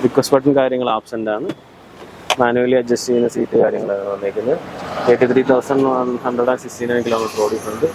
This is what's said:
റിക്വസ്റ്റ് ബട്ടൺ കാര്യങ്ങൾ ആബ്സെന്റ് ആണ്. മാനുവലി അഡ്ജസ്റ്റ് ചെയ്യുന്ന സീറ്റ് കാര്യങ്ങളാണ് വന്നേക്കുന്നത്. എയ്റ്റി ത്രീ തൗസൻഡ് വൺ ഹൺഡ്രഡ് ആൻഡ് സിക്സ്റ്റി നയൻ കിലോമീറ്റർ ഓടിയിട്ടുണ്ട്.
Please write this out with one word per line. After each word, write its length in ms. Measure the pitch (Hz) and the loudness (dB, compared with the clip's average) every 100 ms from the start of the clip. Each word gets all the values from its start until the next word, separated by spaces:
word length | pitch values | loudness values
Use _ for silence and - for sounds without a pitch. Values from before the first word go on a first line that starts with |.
| 123 | 2
റിക്വസ്റ്റ് 280 | 147 127 135 | 2 2 2
ബട്ടൺ 180 | 135 139 | 4 2
കാര്യങ്ങൾ 300 | 131 127 123 110 | 2 0 0 -2
ആബ്സെന്റ് 340 | - 113 110 107 | -4 -6 -4 -4
ആണ്. 140 | 165 - - - - - - - - - | -6 -10 -16 -20 -20 -20 -20 -20 -6 0
മാനുവലി 340 | 120 120 123 127 | 2 2 2 2
അഡ്ജസ്റ്റ് 260 | 120 120 - | 2 -2 0
ചെയ്യുന്ന 200 | 120 120 117 | 0 2 -2
സീറ്റ് 220 | 117 113 | 0 2
കാര്യങ്ങളാണ് 420 | 113 104 107 98 98 | 2 0 -4 -4 -4
വന്നേക്കുന്നത്. 440 | 98 101 101 110 160 - - - - - | -4 -4 -4 -2 -4 -6 -14 -10 -4 2
എയ്റ്റി 160 | 120 123 | 4 4
ത്രീ 100 | 127 127 | 4 4
തൗസൻഡ് 340 | 127 - 135 135 | 2 2 0 2
വൺ 180 | 127 123 120 127 | 0 -2 -4 -4
ഹൺഡ്രഡ് 260 | 120 123 | -2 0
ആൻഡ് 100 | 127 123 | -2 -6
സിക്സ്റ്റി 200 | - 120 | -8 -2
നയൻ 120 | 120 117 | -2 0
കിലോമീറ്റർ 320 | 113 110 110 104 | -2 -2 -2 -2
ഓടിയിട്ടുണ്ട്. 420 | 110 101 110 156 | -2 -6 -2 -4